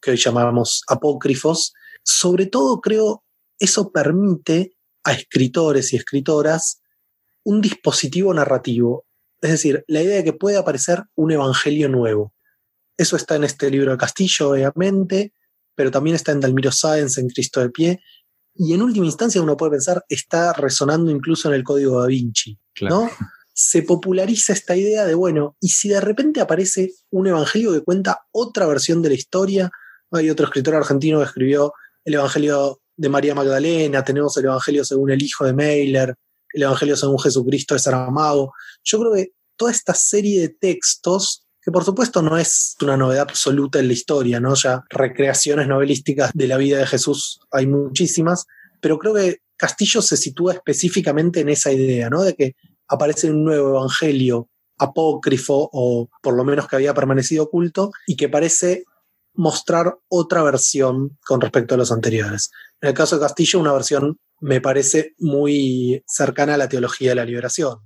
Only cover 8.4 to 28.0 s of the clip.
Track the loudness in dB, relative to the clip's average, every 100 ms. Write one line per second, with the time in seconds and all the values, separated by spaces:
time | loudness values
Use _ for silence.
8.4 | 2 0 -2 0 0 -2 -8 _ _ _
9.4 | -2 0 2 0 -2 -2 0 0 -2 -2
10.4 | 0 0 0 -2 -2 -2 -2 -2 0 2
11.4 | 2 0 0 0 0 2 0 0 -4 _
12.4 | _ _ _ _ _ -2 0 0 -2 -2
13.4 | -2 -2 0 2 0 0 -4 -2 -2 2
14.4 | 2 2 0 0 0 0 0 -2 -4 _
15.4 | _ _ _ -2 0 0 0 0 0 0
16.4 | 2 2 0 0 0 0 0 -2 -4 -4
17.4 | -4 -2 -2 0 0 0 _ -20 _ _
18.4 | _ _ 0 2 2 2 0 0 0 2
19.4 | 2 0 0 0 0 -2 -2 -8 -2 0
20.4 | 0 0 -2 0 0 2 0 0 -2 -2
21.4 | 0 0 0 2 2 2 2 0 0 -4
22.4 | -6 -12 _ -8 0 0 0 -6 -14 -14
23.4 | _ -2 2 2 2 0 0 -2 0 0
24.4 | 0 -2 0 0 2 0 2 2 2 0
25.4 | -2 _ 0 0 0 0 0 0 0 0
26.4 | 0 0 0 0 -2 -4 _ -2 0 0
27.4 | 0 0 2 0 0 0